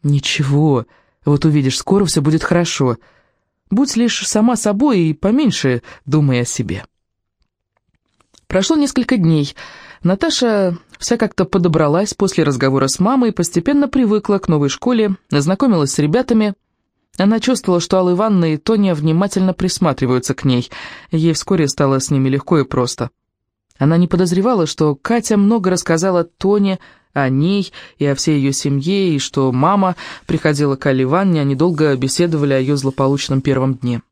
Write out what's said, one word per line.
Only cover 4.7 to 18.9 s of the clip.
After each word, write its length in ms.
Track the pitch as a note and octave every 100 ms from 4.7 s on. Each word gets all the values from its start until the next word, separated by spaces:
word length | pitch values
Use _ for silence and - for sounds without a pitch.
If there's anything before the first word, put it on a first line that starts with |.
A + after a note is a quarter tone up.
| G3+ D4 G3+
и 140 | D#3+
поменьше 680 | D#3 F#3+ B3+ C4+ - C3+ A#2+ - - -
думай 340 | D3+ C#3+ B2
о 40 |
себе". 400 | B2 - G2 F#2+ - _ _ _ _ _ _ _ _ _ _ _ _ _ _ _ _
Прошло 300 | F#3 G3 D#4+
несколько 400 | C#4 - A#3 B3+
дней. 380 | E3 D#3 C#3+ - - - - -
Наташа 720 | E3+ G3 E4 - A#3+ G#3 F#3+ F3 _ -
вся 180 | - A#3
как-то 280 | A3 -
подобралась 680 | F3+ F#3+ F3 D#3+ D3+ D#3+ G#3
после 280 | - G3 -
разговора 460 | D3 B2+ C3+ C3+ C3+
с 100 | -
мамой, 340 | F#3+ C4 A#3
постепенно 540 | G#3 E3+ E3+ G#3+ C#4+ C#4
привыкла 520 | C4 A3+ G#3+ G#3 G3
к 100 | -
новой 200 | D3+ C#3+
школе, 480 | - - A#3 G#3 F#3+ _
ознакомилась 600 | C#3+ C#3+ F#3+ C4+ F3+ C#3
с 60 | -
ребятами. 560 | D3 G#3 B3+ A3+ G#3 G3 _ _ _ _ _ -
Она 220 | G3 A3+
чувствовала, 420 | A#3+ A#3+ - F3
что 180 | E3+ F#3+
Алла 140 | F3+
Ивановна 420 | F3+ A3 F#3+ E3
и 20 | D3+
Тоня 380 | - A3 G3